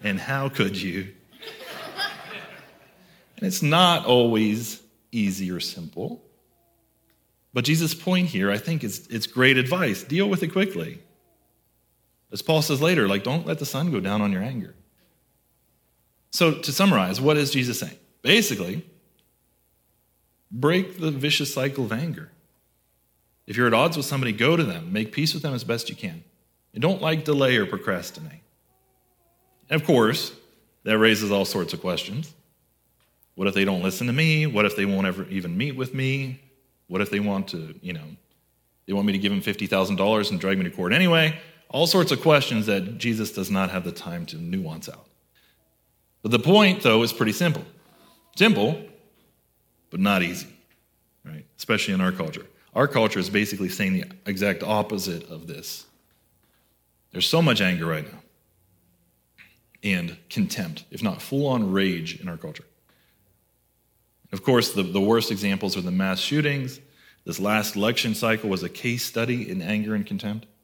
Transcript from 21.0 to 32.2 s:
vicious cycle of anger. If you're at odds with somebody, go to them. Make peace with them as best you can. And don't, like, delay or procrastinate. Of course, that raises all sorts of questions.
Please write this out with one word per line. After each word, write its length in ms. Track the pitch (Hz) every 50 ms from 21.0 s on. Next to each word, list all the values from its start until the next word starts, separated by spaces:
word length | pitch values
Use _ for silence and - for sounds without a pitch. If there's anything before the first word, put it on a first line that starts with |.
| 160 156
vicious 420 | 143 135 135 151 147 - 143 139 -
cycle 320 | 139 131 139 135 139 123
of 80 | 104 110
anger. 380 | 120 160 170 117 - - - _ _ _ _ _ _ _ _ _ _ _ _ _ _ _ _ _ _ _ _ _ _ _
If 80 | - 107
you're 120 | 117 127
at 60 | 120 113
odds 220 | 113 139 170 165
with 100 | 156 135
somebody, 280 | - 143 135 131 117 104
go 240 | 104 117 143 170
to 60 | 170 156
them. 280 | 110 87 82 80 85
Make 200 | 92 107 110 110
peace 220 | - 135 151 156 -
with 100 | 151 147
them 100 | 151 131
as 100 | 120 113
best 260 | - 117 117 - -
you 60 | -
can. 280 | - - 95 80 82 - _ _ _ _ _ _ _ _ _ _
And 80 | 143
don't, 200 | 139 175 190 -
like, 220 | - 156 160 160 156
delay 320 | 151 147 139 135 127 127
or 100 | 117 101
procrastinate. 760 | - - 98 - - 95 87 82 - - - 80 73 - - _ _ _ _ _ _ _ _ _ _ _ _ _ _ _ _ _ _ _ _ _ _ _ _ _ _ 151
Of 120 | 160 156
course, 460 | - 156 120 110 110 139 - - - - - _ _ _ _ _ _ _ _ _
that 160 | 110 110 107
raises 320 | 110 113 107 98 107 101
all 140 | 104 98 95
sorts 280 | - - 101 87 - -
of 80 | 82
questions. 500 | - 92 87 80 - - 101 135